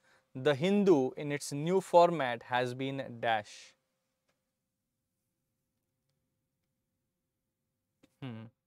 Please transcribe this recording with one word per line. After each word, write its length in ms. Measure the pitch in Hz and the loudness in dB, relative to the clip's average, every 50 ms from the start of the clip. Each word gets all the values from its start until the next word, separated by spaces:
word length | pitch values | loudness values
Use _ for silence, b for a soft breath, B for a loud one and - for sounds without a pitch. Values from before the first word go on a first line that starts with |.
| _ _ _ _ _ _ _ 131 | _ _ _ _ _ _ _ -2
The 160 | 131 147 147 123 | 0 0 0 2
Hindu 480 | 151 190 202 208 202 190 180 143 131 131 | 2 2 2 2 4 6 6 4 4 0
in 300 | - - 151 147 143 143 | -4 -6 -8 -6 -6 -6
its 140 | - - 147 | -6 -8 -8
new 260 | 143 147 165 185 196 | -6 -4 0 -2 -2
format 600 | 175 - - 175 170 175 170 156 139 123 120 117 | -2 4 6 6 6 6 4 0 -2 -2 -4 -6
has 280 | - - 127 123 127 123 123 | -6 -4 -2 -2 -2 -2 -4
been 480 | 127 135 135 135 135 127 - 120 117 | -6 -6 -6 -6 -8 -10 -12 -12 -6
dash। 280 | 117 117 113 107 104 - - - - - _ _ _ _ _ _ _ _ _ _ _ _ _ _ _ _ _ _ _ _ _ _ _ _ _ _ _ _ _ _ _ _ _ _ _ _ _ _ _ _ _ _ _ _ _ _ _ _ _ _ _ _ _ _ _ _ _ _ _ _ _ _ _ _ _ _ _ _ _ _ _ _ _ _ _ _ _ _ _ _ _ _ _ _ _ _ _ _ _ _ 139 | -2 0 0 0 -2 -6 -16 -20 -20 -20 _ _ _ _ _ _ _ _ _ _ _ _ _ _ _ _ _ _ _ _ _ _ _ _ _ _ _ _ _ _ _ _ _ _ _ _ _ _ _ _ _ _ _ _ _ _ _ _ _ _ _ _ _ _ _ _ _ _ _ _ _ _ _ _ _ _ _ _ _ _ _ _ _ _ _ _ _ _ _ _ _ _ _ _ _ _ _ _ _ _ -14
हम्म, 260 | 131 117 113 113 117 _ _ _ | -12 -12 -12 -16 -18 _ _ _